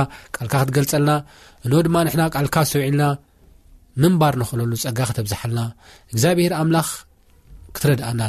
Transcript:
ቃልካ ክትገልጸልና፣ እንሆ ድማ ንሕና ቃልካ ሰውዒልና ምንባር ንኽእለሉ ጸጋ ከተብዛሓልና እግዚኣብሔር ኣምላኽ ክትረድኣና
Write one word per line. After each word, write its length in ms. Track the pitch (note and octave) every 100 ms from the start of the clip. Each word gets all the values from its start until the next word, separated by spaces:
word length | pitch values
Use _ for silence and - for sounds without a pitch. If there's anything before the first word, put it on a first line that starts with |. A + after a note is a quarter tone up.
| C3+ - -
ቃልካ 220 | - A2+ C3+
ክትገልጸልና፣ 540 | C3+ C#3 C3 D3+ D3 D3+ C#3+ - - -
እንሆ 140 | A#2 D3+
ድማ 160 | E3+ E3+
ንሕና 200 | D#3+ D#3 D#3+
ቃልካ 240 | C#3 C#3+ E3 -
ሰውዒልና 380 | C#3+ C3 C#3+ D3 D3 _ _ - - _ - _ B2+
ምንባር 360 | E3 F3+ D3+ B2+
ንኽእለሉ 360 | A#2 A#2+ A#2 A2+
ጸጋ 220 | C#3+ A2+ B2
ከተብዛሓልና 560 | A2+ G#2 G#2 A#2 A#2 A#2 - - - -
እግዚኣብሔር 460 | A2 D3+ F3 F3
ኣምላኽ 360 | E3+ E3 E3 D#3 - - _ _ _ - - -
ክትረድኣና 500 | - D3 C3 A#2+ A#2